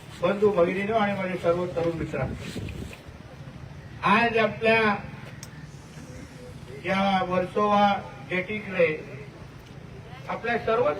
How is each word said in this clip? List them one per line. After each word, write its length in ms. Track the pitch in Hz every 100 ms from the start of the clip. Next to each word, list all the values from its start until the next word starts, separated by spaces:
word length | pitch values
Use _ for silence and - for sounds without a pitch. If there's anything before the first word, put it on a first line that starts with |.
| - -
बंधू 300 | 175 202 208
भगिनींनो 460 | 180 175 185 202 226
आणि 160 | 202
माझे 220 | 196 185 180
सर्व 300 | 175 175 175
तरुण 320 | 170 170 160
मित्र, 220 | 156 143 127 - - - - - - - - - - - - - - - - -
आज 340 | 185 214 233 220
आपल्या 580 | 214 - 220 226 214 202 - - - - - - - - - - - - - - - - - 139 175
या 380 | 196 196 190 180
वर्सोवा 640 | 180 180 208 208 202 202 196 - - -
जेटीकडे 720 | 180 180 214 196 180 160 151 - - - - - - - - - - - - -
आपल्या 280 | - 226 233
सर्वच 400 | 226 226 285